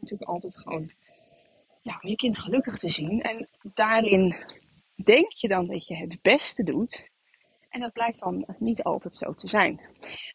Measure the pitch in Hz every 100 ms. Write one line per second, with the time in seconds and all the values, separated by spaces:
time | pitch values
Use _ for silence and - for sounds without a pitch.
0 | - 202 - 175 185 - - 160 160 _
1 | _ _ _ _ _ _ _ _ 214 -
2 | 185 220 247 208 - 254 254 - 165 160
3 | 156 226 233 226 - _ 202 - 214 226
4 | 214 196 185 - - - _ _ _ -
5 | 202 262 440 - 214 185 175 175 - 165
6 | 170 175 190 285 - - 170 139 - -
7 | - _ _ _ _ _ _ 247 240 233
8 | 233 - 185 185 - - 226 226 - -
9 | 180 - - - 185 214 185 - - _
10 | - - -